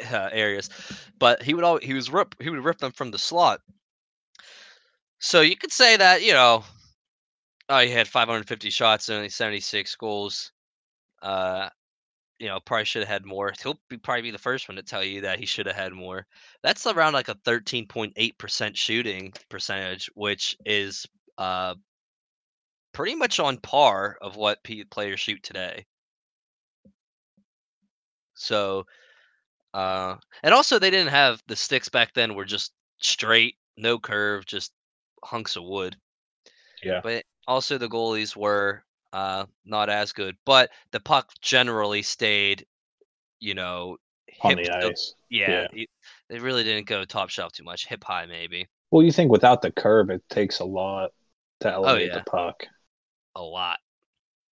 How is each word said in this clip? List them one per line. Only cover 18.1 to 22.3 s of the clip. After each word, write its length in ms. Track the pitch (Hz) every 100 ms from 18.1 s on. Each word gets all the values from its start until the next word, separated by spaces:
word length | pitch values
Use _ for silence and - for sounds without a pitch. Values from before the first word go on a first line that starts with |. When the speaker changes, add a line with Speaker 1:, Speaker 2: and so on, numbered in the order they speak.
| 104
Speaker 1:
eight 200 | 113 -
percent 400 | 98 - 107 98
shooting 560 | - 113 117 95 95 95 -
percentage, 600 | 95 - 98 92 92 - -
which 420 | 104 101 - - 104
is, 400 | 104 98 95 - _ _ -
uh, 380 | 92 92 92 92 _ _ _ _ _